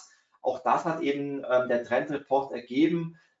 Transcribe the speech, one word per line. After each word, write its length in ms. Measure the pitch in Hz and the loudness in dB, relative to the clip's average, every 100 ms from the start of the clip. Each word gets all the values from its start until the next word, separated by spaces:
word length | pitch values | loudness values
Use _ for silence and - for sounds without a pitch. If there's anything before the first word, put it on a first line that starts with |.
| - _ _ _ | -18 _ _ _
Auch 180 | 131 - | -4 -2
das 260 | 117 139 170 | 2 2 0
hat 160 | - | -2
eben, 420 | 139 143 143 139 - | 0 -2 -4 -6 0
ähm, 180 | 127 123 | 2 2
der 160 | 120 | 0
Trendreport 680 | - 123 156 139 - 135 - | 0 0 0 -6 0 0 0
ergeben. 680 | 120 - 131 165 170 165 - _ _ | -6 -4 2 2 2 -4 -10 _ _